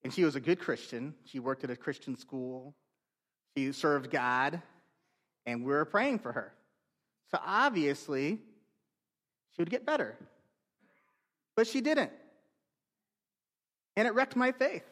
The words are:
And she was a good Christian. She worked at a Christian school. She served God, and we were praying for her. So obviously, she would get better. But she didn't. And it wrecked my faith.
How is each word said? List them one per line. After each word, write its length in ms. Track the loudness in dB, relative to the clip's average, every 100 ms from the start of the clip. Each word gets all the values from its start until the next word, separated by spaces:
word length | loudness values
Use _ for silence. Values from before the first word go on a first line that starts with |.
And 120 | -4
she 100 | 4
was 120 | 4 4
a 40 |
good 180 | 2 0
Christian. 560 | 2 -2 -4 -8 -8 -10 -12
She 120 | -6
worked 260 | -4 -4
at 60 | -4
a 60 | -6
Christian 400 | -6 -6 -6 -10
school. 580 | -8 -8 -8 -8 -14 -20 _ _ _ _ _ _ _
She 180 | -4 -2
served 380 | 0 2 2 0
God, 520 | -2 0 2 2 0 -12 _ _ _ _ _ _ _
and 220 | -8 -6 0
we 60 |
were 120 | 0
praying 360 | 2 2 0 -2
for 120 | -4
her. 220 | -8 -8 -14 _ _ _ _ _ _ _
So 80 | -4
obviously, 960 | 0 2 2 4 2 0 -4 -2 -2 -4 -8 -20 _ _ _ _ _ _ _ _ _
she 120 | -4
would 80 | -2
get 140 | -2
better. 320 | 0 0 0 -6 -20 _ _ _ _ _ _ _ _ _ _ _ _ 2
But 100 | 2
she 140 | 2
didn't. 320 | 2 2 0 -6 -20 _ _ _ _ _ _ _ _ _ _ _ _ _ _ _ _ 0
And 100 | 2
it 80 |
wrecked 220 | 2 0 2
my 160 | 2
faith. 320 | 2 0 -2 -14